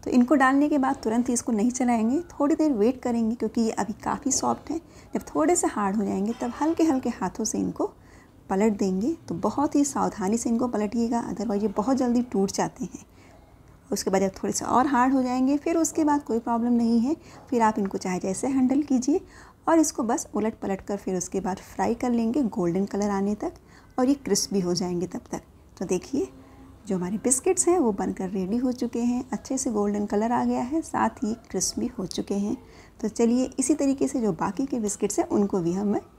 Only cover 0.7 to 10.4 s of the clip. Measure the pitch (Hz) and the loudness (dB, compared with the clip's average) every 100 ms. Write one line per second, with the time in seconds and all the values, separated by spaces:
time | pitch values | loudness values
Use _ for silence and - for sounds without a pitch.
0.7 | 302 262 277 233 226 240 240 - 226 226 | 2 0 0 -2 0 0 -2 0 2 2
1.7 | 247 247 233 220 277 349 - 285 311 311 | 2 0 2 2 0 -2 -2 0 2 2
2.7 | 240 214 262 247 233 220 240 220 220 226 | 4 2 2 -2 0 0 0 -2 0 0
3.7 | - 196 208 - - - - - - - | 0 -4 -4 -4 -4 -2 -2 0 -2 -4
4.7 | 330 - - - 220 - - 320 349 339 | -8 -8 -20 -8 -8 -6 0 2 2 0
5.7 | - 202 202 196 196 202 233 247 233 294 | -2 -2 0 -2 -2 -2 -4 -6 -2 -2
6.7 | 330 330 269 254 233 185 - 220 196 185 | 2 2 2 -2 -4 -6 -4 -4 -2 -4
7.7 | 170 339 - - - - - - 190 220 | -2 -6 -6 -20 -20 -20 -20 -4 2 2
8.7 | 202 196 185 226 330 - 170 190 - 294 | 2 0 0 -2 -4 -6 -4 -4 0 0
9.7 | 285 285 - 185 185 190 233 | 2 0 0 -2 -2 -2 0